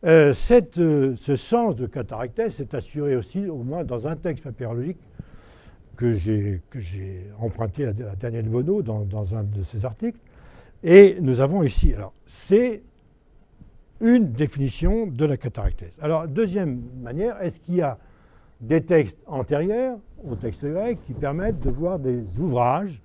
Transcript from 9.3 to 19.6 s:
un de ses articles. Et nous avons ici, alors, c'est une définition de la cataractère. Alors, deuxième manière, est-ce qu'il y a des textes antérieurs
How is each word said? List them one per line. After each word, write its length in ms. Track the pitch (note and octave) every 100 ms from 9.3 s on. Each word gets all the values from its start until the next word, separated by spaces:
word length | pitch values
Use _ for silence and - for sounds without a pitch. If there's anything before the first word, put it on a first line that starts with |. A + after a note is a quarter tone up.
| A2
un 80 |
de 180 | G2+ G#2
ses 220 | F2+ A2 A#2
articles. 340 | A2 A3+ - - - - - - -
Et 340 | E3+ F3+ G3 F#3
nous 200 | D3 B2
avons 240 | C#3 F#3+
ici, 320 | D3+ - - G#2
alors, 180 | G2 - -
c'est 560 | - - G3 B3 A3 - _ _ _ _ - - _ - - - -
une 300 | A3+ B3 G3
définition 760 | A2+ D3 C#3 C3+ - E3 A3 A3
de 180 | A#2+ D3+
la 120 | C3
cataractère. 520 | B2+ - G#2 - F2 -
Alors, 280 | D3+ D#3+ E3
deuxième 560 | C#3+ A3 F#3+ F3 B2 A#2+ B2+
manière, 400 | A#2+ C3+ A3 A3
est-ce 180 | F3 -
qu'il 160 | - F3
y 60 |
a 160 | D#3 A#2+ - - _ - _ _
des 220 | A2+ D#3+
textes 340 | D#3 E3+ A#2 - -
antérieurs 720 | C#3+ B2+ D3